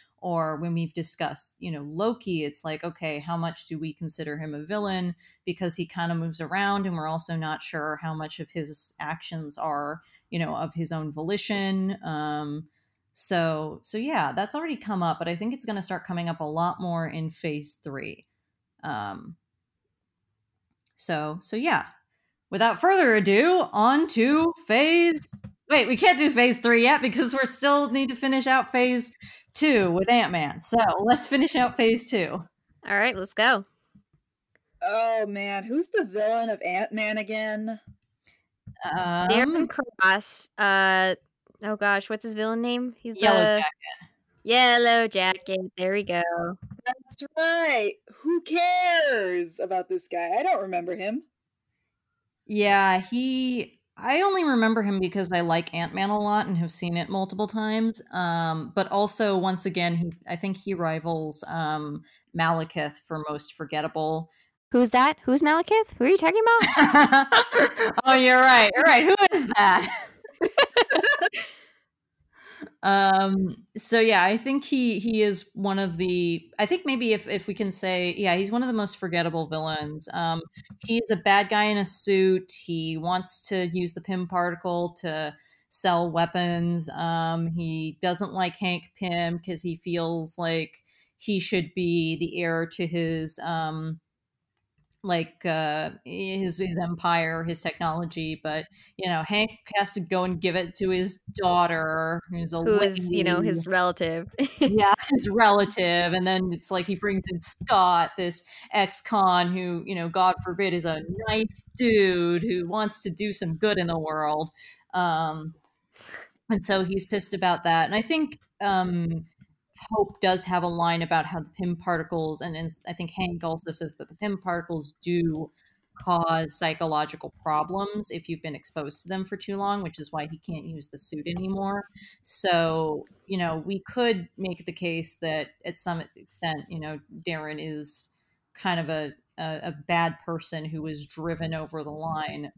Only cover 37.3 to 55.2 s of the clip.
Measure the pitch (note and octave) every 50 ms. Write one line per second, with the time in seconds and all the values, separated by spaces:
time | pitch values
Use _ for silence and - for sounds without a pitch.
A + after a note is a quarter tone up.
37.3 | A3 G#3+ A3 G#3+ G#3+ G#3+ G#3+ A3 A3 G#3+ _ - - _ _ _ _ _ _ -
38.3 | _ _ _ _ _ _ - - - - - - D#3 F3+ F3+ F3 F3 F3 F3+ F3+
39.3 | G#3 A#3 B3+ D4 E4 E4 E4 - - - C4+ - - - F#3+ F#3 F#3+ G#3 - -
40.3 | - - - - - - G#3 G3+ G3 G3 G3 F#3+ F#3+ F#3 F#3 F#3 F3+ - _ _
41.3 | _ _ _ _ _ - G#3 G#3 G#3+ G3+ G3+ G3+ G3+ G3 G3+ - A3 G#3+ - A3+
42.3 | A3 G#3+ G#3+ A3 A3+ A#3 A#3 A#3+ A#3+ B3 B3 B3+ A#3 _ - A#3 A3 - - G#3
43.3 | A3 G#3+ G#3+ G#3+ G#3+ G#3+ G#3 - - _ - - - - E3+ - _ _ _ _
44.3 | _ _ - G#3 A#3 B3 B3+ B3 A#3+ A#3+ A#3+ A#3 A#3 A#3 A3+ A3 - F#3+ F#3 F#3
45.3 | F#3 F#3+ - - F#3+ F#3+ F#3 F3+ - - F#3 F#3 G3 G#3 G3 - F3 F3 E3+ E3+
46.3 | E3+ E3+ E3+ F3 F#3 - - - - - - B3 B3+ C4+ C4 C4 - - C#4+ C#4
47.3 | - D#4+ D#4+ E4 E4 E4+ E4 D#4 C4+ A#3 G#3 G#3 - _ _ - G#3+ _ - D#4
48.3 | F4 E4+ E4+ - D#4+ F4 F4 F4+ F4+ F4+ F4+ F4 E4+ E4 D#4 C#4+ B3+ A3 G3 F3+
49.3 | F3+ F3 F3 E3 - - - F3+ F#3+ F#3 F3 - F#3 F3+ - - F3 F3 E3+ E3+
50.3 | F#3 A#3 D4+ F#4+ F4+ G#3+ G3 F#3+ F#3 F3 E3+ F3+ F3 G#3+ F#3 G#3 A3+ D4+ - _
51.3 | _ _ _ _ _ _ _ _ _ _ _ _ _ _ _ _ _ _ _ _
52.3 | _ _ _ - G#3+ G#3 G3+ G3+ G3 G3 G3 F#3+ F#3 F#3 F#3 F#3+ A#3 A#3+ B3+ C4
53.3 | C4 B3+ C4 B3+ B3+ A#3+ - - _ _ _ _ _ - - B3 C#4 E4 F#4+ G4+
54.3 | F#4+ F#4+ E4+ D4 C4 A#3 A3+ A3 A3+ A3 G#3 G3+ G3 F#3+ F#3 F3 F3 G3